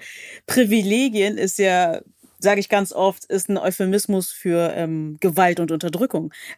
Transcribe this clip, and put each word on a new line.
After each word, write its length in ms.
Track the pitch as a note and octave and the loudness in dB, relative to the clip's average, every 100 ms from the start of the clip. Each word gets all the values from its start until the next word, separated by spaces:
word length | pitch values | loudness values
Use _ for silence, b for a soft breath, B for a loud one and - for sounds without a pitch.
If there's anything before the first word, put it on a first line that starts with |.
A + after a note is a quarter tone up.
| B B B B - | B B B B -2
Privilegien 880 | - A3+ A3+ G3 A3 C4+ G#3+ G3 G#3+ | 2 4 4 2 2 2 2 0 0
ist 220 | F#3+ - | -2 2
ja, 440 | G3 F3+ F3 E3 - _ _ - | 2 4 2 0 -8 _ _ -2
sag 200 | G3 G3+ | 2 2
ich 100 | G3 | 2
ganz 240 | G3+ G3 | 0 0
oft, 320 | - F#3+ F#3+ | 0 0 0
ist 240 | - G3 - | -4 -4 -2
ein 100 | G3 | -2
Euphemismus 720 | - F#3 F#3+ G3+ - G3 F3+ | -2 0 0 0 0 -2 -2
für, 420 | - F#3+ E3+ E3+ - | -6 -2 0 0 -2
ähm, 400 | D#3+ D#3+ D#3 D3+ | -4 -4 -6 -2
Gewalt 400 | F#3+ E3 F3+ E3+ | 0 4 2 2
und 140 | E3 | -2
Unterdrückung. 600 | D#3+ E3+ E3+ C4 E3+ D#3+ B B | -2 -4 -2 -2 -2 -6 B B